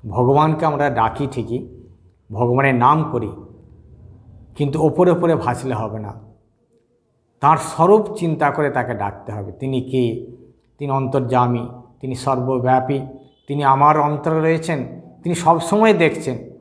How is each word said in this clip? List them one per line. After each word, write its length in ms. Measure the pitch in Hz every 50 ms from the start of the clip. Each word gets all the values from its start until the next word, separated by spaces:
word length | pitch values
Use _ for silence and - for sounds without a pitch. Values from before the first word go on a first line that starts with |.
| -
ভগবানকে 580 | 113 - 120 123 127 139 147 156 156 160 - 170
আমরা 240 | 160 147 139 147 143
ডাকি 380 | 123 113 110 110 - - 143 131
ঠিকই, 360 | - 127 110 113 117 123 - - - - - - - _ _ _ _ _ _ _
ভগবানের 440 | 107 101 120 120 123 131 139 139 131
নাম 360 | 120 120 131 151 156 151 -
করি, 200 | - 120 110 101 - - - - - - - - - - - - - - - - - - - - - - - - -
কিন্তু 260 | - 147 139 135 160
ওপরে 300 | 160 156 - 160 180 175
ওপরে 240 | 170 175 180 165 160
ভাসলে 380 | 143 - 120 123 120 - 135 123
হবে 260 | 107 110 107 107 110
না, 140 | 104 101 101 107 - - - _ _ _ _ _ _ _ _ _ _ _ _ _ _ _ _ _ _ _ _ _
তাঁর 180 | - 143 160
স্বরূপ 580 | 151 - - - - 165 180 208 220 208 - -
চিন্তা 360 | - 170 170 156 143 151 143
করে 180 | 139 - 151 139
তাকে 240 | 113 127 120 120 120
ডাকতে 380 | 101 104 98 98 - - -
হবে। 200 | 104 104 95 101
তিনি 300 | 92 - 135 131 135 127
কে? 460 | 123 - - 131 123 117 110 120 - - - - - - _ _ _ _ _
তিনি 140 | _ 143 139
অন্তর্যামী, 800 | 135 135 135 123 135 139 127 117 131 123 123 120 123 117 117 - - - - - _ _
তিনি 160 | - 131 127
সর্বব্যাপী, 880 | 127 - 143 135 127 123 127 131 127 117 127 131 127 131 135 143 135 135 135 - - - _ _ _ _
তিনি 160 | - 143 147 143
আমার 360 | 135 135 139 143 147 151 156
অন্তরে 400 | 147 147 151 143 - 165 160 160
রয়েছেন, 640 | 156 160 165 160 160 - 165 139 127 - - - - - - - -
তিনি 120 | 175 175
সবসময় 580 | 165 - 165 170 165 165 - 196 214 220 220 208
দেখছেন। 440 | 175 170 151 - - - 135 123 110 - - - -